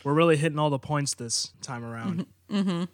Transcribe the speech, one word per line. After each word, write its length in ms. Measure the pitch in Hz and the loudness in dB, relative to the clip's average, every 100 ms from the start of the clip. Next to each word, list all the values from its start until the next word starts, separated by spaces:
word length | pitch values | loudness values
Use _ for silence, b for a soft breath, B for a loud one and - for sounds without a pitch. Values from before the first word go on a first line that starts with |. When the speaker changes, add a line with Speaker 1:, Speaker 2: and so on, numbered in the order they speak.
Speaker 1:
We're 100 | 139 | 0
really 220 | 147 170 151 | 4 6 6
hitting 220 | 160 151 | 2 2
all 120 | 151 | 0
the 80 | 135 | 0
points 360 | - 147 139 | -2 -2 -2
this 380 | - 117 - - - | -6 -4 -4 -6 -10
time 220 | - 123 | -12 -10
around. 420 | 117 117 - 175 - _ - | -8 -8 -6 -6 -8 _ -6
Speaker 2:
Mm-hmm. 180 | 196 196 | -2 0
Mm-hmm. 160 | 170 175 | -2 -4